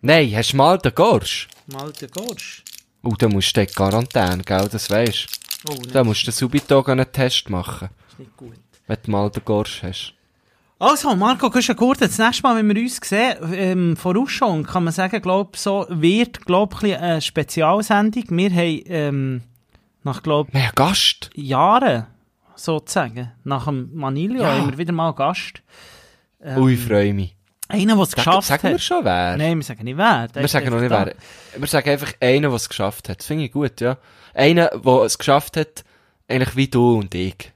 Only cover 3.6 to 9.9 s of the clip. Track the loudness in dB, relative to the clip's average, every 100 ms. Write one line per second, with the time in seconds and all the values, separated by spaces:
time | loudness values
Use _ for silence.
3.6 | -2 0 0 0 0 0 0 -2 -2 -2
4.6 | -2 -4 -2 0 0 -2 -8 -12 -12 -10
5.6 | -8 -10 -4 0 2 2 -2 -2 -2 -2
6.6 | 2 2 2 0 0 0 0 -2 -4 -6
7.6 | -6 -10 -12 -16 _ -20 -20 _ -20 -20
8.6 | _ _ _ -8 -4 -2 -2 -4 -2 -2
9.6 | -2 -8 -10